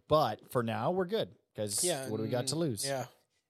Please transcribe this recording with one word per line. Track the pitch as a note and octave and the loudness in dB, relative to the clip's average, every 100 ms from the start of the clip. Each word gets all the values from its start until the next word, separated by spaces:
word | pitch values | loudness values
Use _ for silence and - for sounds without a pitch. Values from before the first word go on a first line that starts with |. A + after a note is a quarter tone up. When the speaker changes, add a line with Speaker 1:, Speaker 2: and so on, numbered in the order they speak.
| - | 4
Speaker 1:
But | D#3 B2 A2 - | 4 4 -2 -4
for | B2+ | -2
now, | A2+ G#2+ C3+ | 0 0 0
we're | F#3 F3 | 0 0
good, | G#3+ F#2+ - _ - | -2 -4 -10 _ -6
'cause | G#2+ - | -2 0
Speaker 2:
Yeah, | F3 D3 C3 | 0 -2 -2
Speaker 1:
what | A2 | -2
do | |
we | A2 | 0
got | B2 B2+ | 0 0
to | |
Speaker 2:
and, | D3+ | 0
Speaker 1:
lose? | E3 G2+ C#3 | 0 0 -2
Speaker 2:
yeah. | C3+ A#2+ - _ _ | -4 -4 -12 _ _